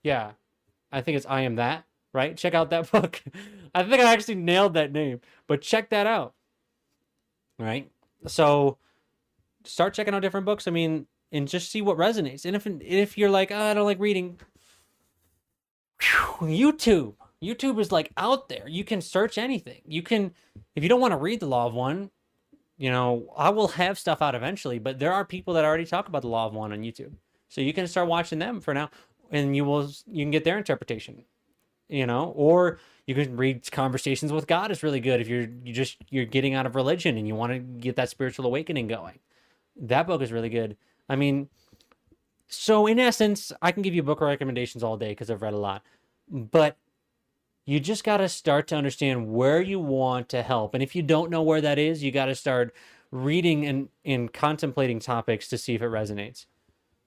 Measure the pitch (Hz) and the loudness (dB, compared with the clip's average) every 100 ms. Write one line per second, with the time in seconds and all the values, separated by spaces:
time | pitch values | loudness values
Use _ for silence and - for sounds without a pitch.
0 | 147 127 107 107 _ _ _ _ _ 135 | -2 0 -2 -10 _ _ _ _ _ -6
1 | 127 147 - 135 131 113 120 160 - _ | -2 -4 -2 -2 -2 0 -2 -2 -10 _
2 | _ 131 143 165 180 165 156 165 165 220 | _ -2 -2 -2 0 2 2 0 4 2
3 | - - - 185 202 - 160 180 185 262 | 2 -6 -14 -16 -18 -20 -4 0 4 6
4 | 240 226 214 196 175 180 202 160 147 147 | 8 6 2 -4 2 4 4 4 0 0
5 | 147 123 _ _ - 143 - 220 214 208 | -2 -4 _ _ -2 -2 2 0 2 0
6 | 208 220 123 _ _ _ _ _ _ _ | 2 0 -2 _ _ _ _ _ _ _
7 | _ _ _ _ _ - 110 127 135 _ | _ _ _ _ _ -10 -6 -6 -8 _
8 | _ _ - - 151 147 139 135 _ _ | _ _ -10 4 6 6 4 0 _ _
9 | _ _ _ _ _ _ - - 185 208 | _ _ _ _ _ _ -16 0 0 0
10 | 208 196 190 196 190 208 - 170 160 156 | -2 0 0 -2 -2 -2 0 0 0 -2
11 | - _ _ 151 139 180 175 214 202 165 | -6 _ _ -4 -2 -4 -4 -4 0 2
12 | 190 220 143 139 175 202 208 165 - 185 | 2 2 -4 -6 -6 -4 -4 -10 -2 0
13 | 202 208 202 196 190 208 214 208 208 185 | 0 2 4 4 2 0 0 2 2 2
14 | 208 190 180 175 - _ _ _ _ _ | 0 0 -2 -10 -20 _ _ _ _ _
15 | _ _ _ _ _ _ _ _ _ - | _ _ _ _ _ _ _ _ _ -2
16 | - - - - 160 165 285 302 233 185 | 2 2 2 -2 -2 4 4 4 4 4
17 | 113 - - _ 175 233 269 220 175 175 | 4 -8 -20 _ -8 -4 -2 0 2 2
18 | 160 - 208 269 - 117 113 170 202 208 | 0 -4 0 0 -2 -14 -8 -8 -4 -4
19 | - 185 220 - 247 233 - - - 156 | -2 0 0 -2 -4 -4 -8 -20 -8 -8
20 | 175 220 190 - _ - - - 165 247 | 0 0 0 -4 _ -20 -12 -4 4 4
21 | 247 156 165 226 151 123 120 117 127 175 | 4 2 0 -2 0 0 0 -2 -2 -4
22 | 196 _ _ _ _ _ _ - 131 127 | -8 _ _ _ _ _ _ -6 -2 2
23 | 123 120 - - 151 208 208 - 180 202 | 2 0 -4 0 2 4 0 2 -2 0
24 | - 151 147 123 127 196 139 120 113 131 | -2 0 0 0 -4 -6 -6 -6 -6 -2
25 | 147 196 190 185 185 165 151 160 165 175 | 0 0 -4 -8 -2 2 4 2 0 -4
26 | 202 151 123 113 113 107 107 104 113 - | -4 -6 -2 -2 -2 -4 -8 -8 -10 -12
27 | - - _ _ _ - 135 160 180 185 | -18 -20 _ _ _ -4 -2 -2 -2 0
28 | 175 165 170 156 202 220 160 139 151 - | 2 0 0 -4 -4 -6 -4 -4 -4 -10
29 | _ _ - 147 139 139 143 147 143 143 | _ _ -6 -2 0 0 2 0 -2 -8
30 | - 180 147 156 160 202 208 185 - 113 | -12 -6 0 0 0 -2 -2 -4 -4 -8
31 | - - - _ _ _ _ _ _ 143 | -10 -20 -20 _ _ _ _ _ _ -2
32 | 127 120 165 - 147 175 175 175 - _ | 0 0 -2 2 6 6 6 0 -14 _
33 | - 131 143 120 131 123 - - 135 131 | -6 -2 -2 0 0 0 -6 -2 -2 -2
34 | 143 135 151 156 151 170 214 185 156 139 | -2 -2 -2 -4 0 0 0 -4 -2 -2
35 | 120 123 113 123 113 123 120 120 131 - | 0 0 0 -2 -4 -8 -10 -4 -4 -6
36 | - 135 117 131 135 135 131 127 131 175 | -6 -4 0 0 0 0 -2 -2 0 0
37 | 170 113 107 107 120 127 127 120 123 123 | 0 -2 -2 -4 -4 -4 -8 -8 -6 -2
38 | 127 - 131 - 123 135 156 151 110 113 | -4 -2 -6 -2 -2 -2 -4 -6 -4 -6
39 | 85 - _ _ _ _ _ - 120 127 | -10 -20 _ _ _ _ _ -16 0 0
40 | 170 160 123 117 113 117 110 104 _ _ | 2 -2 -2 -4 -4 -2 -4 -8 _ _
41 | - 135 143 139 143 _ _ _ _ _ | -6 0 2 0 -4 _ _ _ _ _
42 | _ _ _ _ _ - - 214 214 226 | _ _ _ _ _ -10 4 4 6 6
43 | 247 - 214 202 - - 175 185 196 170 | 4 4 2 2 -6 -2 0 0 0 0
44 | 143 151 151 139 135 123 123 117 113 110 | 0 0 2 0 -2 -4 -6 -4 -4 -4
45 | 107 101 110 107 110 104 101 98 _ _ | -6 -8 -6 -4 -4 -2 -4 -6 _ _
46 | _ _ _ 135 110 165 151 - _ _ | _ _ _ -10 2 4 4 2 _ _
47 | _ _ _ _ _ _ - 143 147 214 | _ _ _ _ _ _ -2 -2 0 -4
48 | - 208 185 - 160 143 156 156 139 - | 0 2 0 -2 2 2 2 -2 -2 0
49 | 139 127 110 113 131 160 190 196 151 131 | 0 0 -2 2 4 4 2 -2 -2 0
50 | 127 127 123 127 113 123 107 127 139 180 | 0 -2 -2 -4 0 -2 0 -2 -2 -4
51 | 151 156 170 170 160 156 151 143 151 160 | 2 2 2 0 2 2 2 2 2 0
52 | 139 135 135 131 143 127 120 - - - | -2 0 0 -2 0 2 0 -4 -20 -20
53 | _ 127 135 170 175 151 147 135 139 _ | _ -4 0 2 2 2 0 -2 -4 _
54 | - 131 120 - 151 151 147 135 131 113 | -2 0 -2 0 0 0 -4 0 0 0
55 | 120 117 113 110 - 117 - 113 117 110 | -2 -4 -2 -4 -2 -8 -4 -2 -2 -4
56 | 104 104 104 - - _ _ _ _ _ | -4 -6 -10 -14 -20 _ _ _ _ _